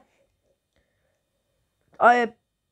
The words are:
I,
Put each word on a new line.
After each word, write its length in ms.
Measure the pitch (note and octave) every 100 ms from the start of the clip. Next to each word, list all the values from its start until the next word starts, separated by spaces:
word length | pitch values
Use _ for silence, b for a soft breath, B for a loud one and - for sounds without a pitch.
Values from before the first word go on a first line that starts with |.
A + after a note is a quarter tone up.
| - _ _ _ _ _ _ _ _ _ _ _ _ _ _ _ _ _ _ -
I, 340 | A3+ A#3+ A#3 - _ _ _